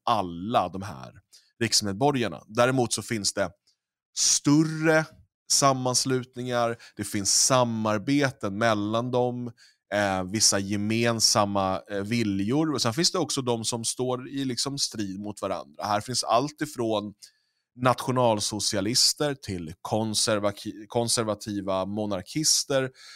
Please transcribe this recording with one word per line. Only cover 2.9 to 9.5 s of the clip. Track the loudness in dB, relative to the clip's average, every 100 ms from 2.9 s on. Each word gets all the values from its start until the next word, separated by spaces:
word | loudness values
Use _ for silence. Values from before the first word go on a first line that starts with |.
så | -2
finns | -4 -4 -2
det | -2 -2 -6 _ _ _ _ _ -2
större | 2 2 4 4 4 2 4 4 2 -6 _ _ -2
sammanslutningar, | 2 4 2 2 0 0 -2 -4 -8 -4 0 0 -2 -10 -8
det |
finns | -4 -2 2 2 4
samarbeten | 4 4 2 0 0 2 2 2 0 -6 0
mellan | 2 2 0 -2 0
dem, | 0 0 -2 -10